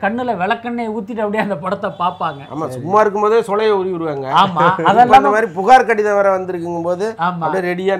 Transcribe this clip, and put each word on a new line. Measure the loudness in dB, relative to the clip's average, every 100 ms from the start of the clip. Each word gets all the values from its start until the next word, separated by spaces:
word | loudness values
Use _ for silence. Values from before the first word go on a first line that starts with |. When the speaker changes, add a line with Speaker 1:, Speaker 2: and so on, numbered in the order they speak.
Speaker 1:
கண்ணுல | -4 -4 -4 -2
விளக்கெண்ணெய் | -2 -4 -4 -6 -6 -6
ஊத்திட்டு | -8 -6
அப்படியே | -4 -2
அந்த | -4 -4
படத்தை | -6 -6 -6
பார்ப்பாங்க. | -4 -6 -4 -8 -8 -12
Speaker 2:
ஆமா, | -8 -8 -8
சும்மா | -2 2
இருக்கும்போதே | 2 2 0 0 0
சொலையை | -2 0 0
உருவி | -2
விடுவாங்க. | -4 -6 -6 0 2
Speaker 1:
ஆமா, | 2 2 0
Speaker 2:
இப்ப | 2 2
Speaker 1:
அதெல்லாம் | 6 8 6
Speaker 2:
அந்த | 6
மாதிரி | 0 0 -2
புகார் | 6 6 6
கடிதம் | 0 2 2
வர | 2 0
வந்திருக்கும் | -2 -6 -6 -6 -4
போது | -4 -4 -2 -4
Speaker 1:
ஆமா. | -2 -4
Speaker 2:
அப்படியே | -2 -2
ரெடியா | -2 -2 -2